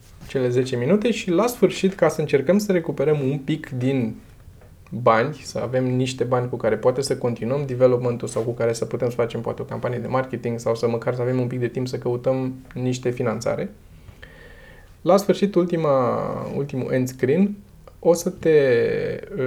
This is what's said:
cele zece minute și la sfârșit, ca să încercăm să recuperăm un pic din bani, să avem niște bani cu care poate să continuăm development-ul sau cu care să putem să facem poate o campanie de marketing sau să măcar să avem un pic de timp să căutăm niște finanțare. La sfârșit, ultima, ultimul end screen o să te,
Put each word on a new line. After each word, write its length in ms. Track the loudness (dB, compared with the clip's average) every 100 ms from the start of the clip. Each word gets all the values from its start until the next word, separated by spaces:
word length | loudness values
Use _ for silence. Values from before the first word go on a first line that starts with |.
| -20 -20 -8
cele 220 | -2 0
zece 280 | 0 0 -2
minute 340 | 2 2 2
și 200 | 0 0
la 160 | 2 2
sfârșit, 480 | 2 0 2 -2
ca 140 | 2 2
să 120 | 2
încercăm 380 | 0 2 4 2
să 140 | 4
recuperăm 480 | 0 0 -2 0 2
un 180 | 0 -2
pic 300 | -2 -4 -4
din 440 | -2 0 0 -2 -6 -14 -20 -20 -20 -20 -20 -12
bani, 440 | 0 2 4 2 -4
să 160 | -10 -8
avem 260 | -2 0 0 0
niște 280 | -2 2
bani 240 | 2 2 0
cu 80 | -2
care 200 | 0 2
poate 240 | 2 2
să 160 | -2 -2
continuăm 460 | -2 -2 -2 -2 -4
development-ul 640 | 4 4 4 0 -2 -4
sau 140 | -4
cu 80 | -4
care 220 | -2 -2
să 120 | 0
putem 240 | -4 -2 -2
să 60 |
facem 260 | 0 -2 -2
poate 220 | -6 -6
o 20 |
campanie 340 | -8 -6 -4 -4
de 80 | -2
marketing 520 | -2 -2 -4 -4 -4
sau 160 | -2
să 140 | 0 0
măcar 260 | 0 -2
să 60 | -2
avem 180 | -2 0
un 60 | -2
pic 120 | -2
de 80 | -4
timp 200 | -4 -6
să 100 | -4
căutăm 560 | -4 -2 0 0 -2 -8 -12
niște 360 | -6 -4 -2 -4
finanțare. 600 | -2 -2 -2 -2 -4 -6 -10 -20 -20 -20 -20 -20 -20 -20 -20 -20 -20 -20 -6
La 140 | 4 4
sfârșit, 380 | 4 2 2
ultima, 640 | 2 2 0 2 4 2 0 -2 -4 -6 -4
ultimul 360 | -4 -4 -2
end 160 | 0 -2
screen 480 | 0 2 4 2 0 -12 -20 -20 -2
o 140 | 2
să 180 | 2 0
te, 280 | -2 4 4 6 4 2 0 -4 -6 -8 -4